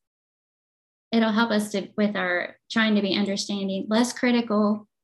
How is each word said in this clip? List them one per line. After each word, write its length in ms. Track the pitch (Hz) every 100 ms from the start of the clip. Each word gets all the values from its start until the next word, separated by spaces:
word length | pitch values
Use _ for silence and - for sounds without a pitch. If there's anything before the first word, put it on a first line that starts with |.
| _ _ _ _ _ _ _ _ _ _ -
it'll 220 | 226 220
help 180 | 214 233
us 200 | 214 208
to, 160 | 202 - -
with 180 | 208
our 420 | 202 185 175 - - -
trying 240 | 233 220 208
to 40 |
be 160 | 196 208
understanding, 680 | 196 202 - 202 196 190 196
less 240 | 220 247
critical, 720 | - 247 240 226 208 208 214 - _